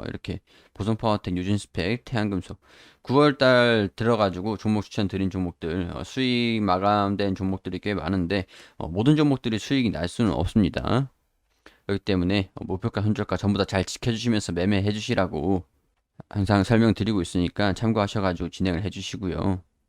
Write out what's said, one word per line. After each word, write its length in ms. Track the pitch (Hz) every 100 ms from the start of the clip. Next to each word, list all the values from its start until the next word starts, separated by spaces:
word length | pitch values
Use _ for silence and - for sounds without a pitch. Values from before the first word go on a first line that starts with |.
| -
이렇게 320 | - - 85 - _ _
보성파워텍, 640 | - 101 113 113 104 - 90
유진스펙, 680 | 92 104 - - 87 123 -
태양금속. 540 | 113 107 98 - 90 _ - - _
구월 360 | - 131 147 131
달 520 | 127 123 120 113 98 -
들어가지고 600 | 113 113 101 90 104 101
종목 260 | 107 107
추천 240 | - - 98
드린 200 | 95 95
종목들, 640 | 92 87 - 82 87 87
어, 100 | 78
수익 580 | - 135 127 120 120 113
마감된 760 | 104 92 101 104 101 98 101 92
종목들이 440 | 95 95 - 90
꽤 140 | 104
많은데, 520 | 98 78 95 85 98 90 - - -
어, 100 | 80
모든 280 | 87 123 151
종목들이 420 | 147 131 120 110
수익이 300 | - 139 117
날 180 | 76 87
수는 240 | - 113
없습니다. 800 | 65 92 110 85 - - 117 139 _ _ _ _ _ - _ -
그렇기 180 | 98 -
때문에, 460 | 92 90 101 95 -
어, 80 | 80
목표가, 360 | 92 117 -
손절가 360 | 104 101 104 92
전부 200 | 101 98
다 80 | 98
잘 180 | 95
지켜주시면서 720 | 90 - 123 113 117 107 -
매매해 380 | 85 95 101 101
주시라고 720 | 107 110 117 90 76 80 92 - _ _ _ _ - -
항상 340 | 104 98 101
설명드리고 580 | 95 113 113 95 104 104
있으니까 520 | 85 90 85 - 104
참고하셔가지고 760 | 92 113 110 101 110 95 87 87
진행을 340 | - 92 87
해주시고요. 800 | 98 98 95 - 92 80 95 92 - _